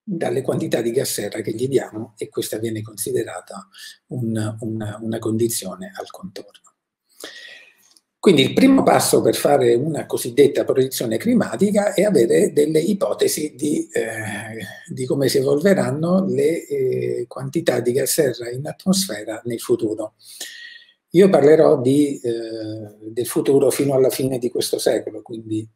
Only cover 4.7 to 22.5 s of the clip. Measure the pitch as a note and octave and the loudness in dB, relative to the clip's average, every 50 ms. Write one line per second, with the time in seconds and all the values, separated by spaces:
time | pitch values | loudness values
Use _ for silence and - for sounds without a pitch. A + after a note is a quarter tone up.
4.7 | A2 A2 G#2+ G#2+ G#2 - A2+ A2 A2+ A2+ A2+ A#2 A2 A2+ A#2 A2+ - - - F#2+ | -6 -6 -8 -8 -10 -8 -8 -6 -6 -4 -4 -2 0 0 0 0 -2 -4 -8 -10
5.7 | G2 - - G2+ - - - - - - - F#3 - - - - _ - _ _ | -12 -12 -14 -16 -12 -14 -14 -14 -14 -16 -16 -16 -16 -16 -20 -20 _ -20 _ _
6.7 | _ _ _ _ _ _ _ _ _ _ - - - - - - - - - _ | _ _ _ _ _ _ _ _ _ _ -20 -18 -18 -20 -20 -20 -20 -20 -20 _
7.7 | _ _ _ _ _ _ _ _ _ _ - G#3+ F3+ C#3 C3 B2+ - - - C4 | _ _ _ _ _ _ _ _ _ _ 4 4 6 6 4 2 4 4 6 6
8.7 | C4+ C4+ - - E3 C3 - - - C3 - - A#2 - - D#3 C#3+ C#3+ C3 A#2+ | 6 6 4 4 4 4 2 2 2 4 4 2 0 2 2 2 4 4 4 4
9.7 | A#2+ A#2+ C3+ D#3+ D3+ C3 A2+ - - A#2+ - C3 A#2 - C#3+ - - B2+ G#2+ - | 4 2 2 -2 -4 -6 -6 -6 -6 -6 -6 -4 4 4 4 6 6 0 0 0
10.7 | - C3 C3 C3 - - D3 A#2 A2 G#2+ - A3 B3+ A3 - - - - F#3+ G#3 | 2 2 2 0 -2 -6 -4 -4 -4 -2 0 2 2 2 0 0 0 0 2 2
11.7 | G3 G3+ G3 - - - F#3 G#3 G3 C#3+ A#2 - D3+ D#3+ F#3+ F#3+ D3+ C#3+ D3 D3+ | 2 2 0 2 2 2 2 4 4 4 4 4 4 4 4 2 2 2 2 2
12.7 | D#3+ D#3 D#3 F#3 G#3 G3 C#3+ B2+ - - - C3 - - D3+ D3+ - B2 D3 D3 | 2 0 2 0 0 0 0 -2 0 0 0 0 0 -2 -6 -8 -8 -4 -4 -2
13.7 | D#3 E3 - - - - A2+ A2+ A2 - - - G#2+ G#2 A2 A2 A2+ A2+ G2+ - | -2 -2 -4 -4 -4 -6 -4 -4 -6 -8 -8 -8 -8 -8 -10 -12 -12 -12 -12 -14
14.7 | - - - - - B2+ B2+ B2+ - C#3 C#3+ B2 - C#3 B2+ C#3 C#3+ D3 D3+ G3 | -14 -18 -16 -14 -8 -8 -4 -4 -2 0 0 2 2 2 2 2 0 2 4 4
15.7 | G3 C#3+ - - C3+ D3+ D#3+ E3+ F#3 F#3+ F#3+ F#3+ F#3 C#3 C#3 D3+ E3+ E3 - - | 4 4 2 -2 -2 -2 0 0 2 0 0 0 0 0 0 0 0 -2 -4 -6
16.7 | C#3+ C#3 C3 B2+ B2+ B2+ B2 B2 B2 A#2+ B2 - - - C3+ C3+ C3+ E3 D#3+ - | -4 -2 -2 -2 -2 -2 -4 -4 -4 -6 -6 -10 -10 -10 -10 -4 -4 -2 0 0
17.7 | C#3+ B2 A#2 B2 A#2+ C#3 C3+ B2 - - D#3 C3 A#2+ - A#2+ A#2 B2 B2+ C#3+ D#3 | 0 0 0 0 0 0 0 -2 0 0 0 0 0 -4 -8 -10 -8 -8 -10 -10
18.7 | E3+ _ - F#3+ F#3+ - - - A2 G2+ G#2+ A2 A2 A2+ - A#2+ A#2 A2+ - - | -12 _ 0 0 0 0 0 -4 -6 -10 -8 -10 -10 -10 -6 -8 -8 -8 0 0
19.7 | B2 A2+ - G#2+ G#2+ A2 A2 G#2+ _ _ _ - - - - - - - - - | 0 0 0 -4 -4 -4 -8 -10 _ _ _ -20 -16 -16 -16 -16 -14 -18 -20 -20
20.7 | - - - _ _ _ _ _ _ E3+ G3+ G3 F#3+ D#3 C3+ D3 D#3 D#3 D#3 C#3+ | -20 -20 -20 _ _ _ _ _ _ 6 6 8 8 6 6 6 8 8 8 6
21.7 | D#3 C#3 B2 B2+ C3+ C#3+ D3 C#3+ C#3 B2 - A#2+ A#2 A#2 A2+ A2+ | 4 4 2 2 4 4 2 2 0 -4 -4 -4 -4 -4 -6 -8